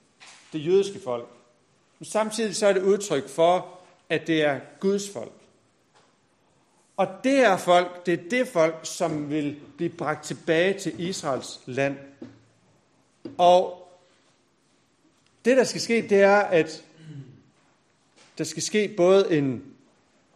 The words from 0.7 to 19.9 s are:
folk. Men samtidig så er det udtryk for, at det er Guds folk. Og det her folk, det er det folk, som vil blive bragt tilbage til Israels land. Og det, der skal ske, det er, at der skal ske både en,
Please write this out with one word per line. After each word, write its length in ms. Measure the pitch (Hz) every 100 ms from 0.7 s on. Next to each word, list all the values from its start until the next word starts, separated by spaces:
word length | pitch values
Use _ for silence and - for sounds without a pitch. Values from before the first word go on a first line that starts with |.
| 196 196 -
folk. 280 | 127 120 - - _ _ _ _ _ _
Men 60 | -
samtidig 500 | 214 214 214 220 -
så 120 | 208
er 60 |
det 100 | 190
udtryk 460 | 190 202 - 139 -
for, 500 | - 165 180 - - - _ -
at 180 | 156 165
det 160 | 160
er 160 | 147 135 - -
Guds 300 | 196 202 196
folk. 220 | 120 - - _ _ _ _ _ _ _ _ _ _ _ _ _ _ _ -
Og 100 | 185 -
det 80 | 262
her 260 | 277 226 180
folk, 480 | 175 175 180 - 185
det 80 |
er 160 | 170 -
det 180 | 247 247
folk, 280 | 170 160 160
som 460 | - - 165 151 147
vil 300 | 151 143 - - -
blive 120 | 170
bragt 360 | - 147 147 -
tilbage 540 | 143 - 160 190 196
til 200 | 160 -
Israels 600 | 180 190 151 123 - - -
land. 320 | 127 139 135 - _ 120 - _ _ _ _ _ _ _ _ - -
Og 520 | 175 180 - - - _ _ _ _ _ _ _ _ _ _ _ _ _ _ _ 226
det, 120 | 262
der 60 |
skal 180 | 208 165
ske, 200 | - 233 -
det 120 | 196
er, 180 | 196 202
at 460 | 196 175 160 - - _ 160 139 - - _ _ _ _ _ _ _ _ _ -
der 60 |
skal 200 | 156 165
ske 300 | - 214 202 -
både 400 | 180 196 190 156
en, 260 | 135 120 - - _